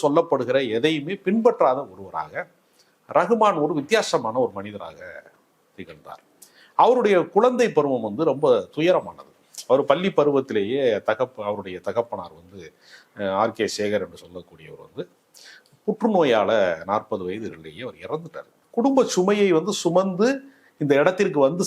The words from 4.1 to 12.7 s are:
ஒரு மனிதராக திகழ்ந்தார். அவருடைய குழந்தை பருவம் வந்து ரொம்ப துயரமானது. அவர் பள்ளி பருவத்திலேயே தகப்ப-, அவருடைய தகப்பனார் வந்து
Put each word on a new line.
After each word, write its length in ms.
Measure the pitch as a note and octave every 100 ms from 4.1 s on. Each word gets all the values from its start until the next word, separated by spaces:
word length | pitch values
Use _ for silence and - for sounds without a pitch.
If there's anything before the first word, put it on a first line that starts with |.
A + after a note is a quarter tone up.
| D#3+ A2+ B2
ஒரு 120 | A#2+
மனிதராக 680 | G2 G#2 G2+ E2+ D#2 F2+ D2+ - _ _ _ _ -
திகழ்ந்தார். 480 | E2+ D2+ D2 - _ _ - _ _ -
அவருடைய 440 | G3 B3+ G#3 F3+
குழந்தை 520 | D3 G3 B3+ B3 A3
பருவம் 300 | D3+ C#3+ B2
வந்து 220 | A2 G#2+
ரொம்ப 460 | E3 C3+ D3 A2+ F#2 -
துயரமானது. 540 | E3+ E3 G2+ - - _ _ - -
அவர் 180 | C3+ C#3+
பள்ளி 260 | D3+ F#3+
பருவத்திலேயே 840 | D#3 D3 C#3 C3 A2 G2 C#3 B2+ G2+
தகப்ப-, 460 | - A2 B2 -
அவருடைய 360 | G#2 G#2 F#2+ F2+
தகப்பனார் 520 | F#2 G#2 A#2 G2+ F2
வந்து 400 | D#2+ F2+ F#2+ D#2+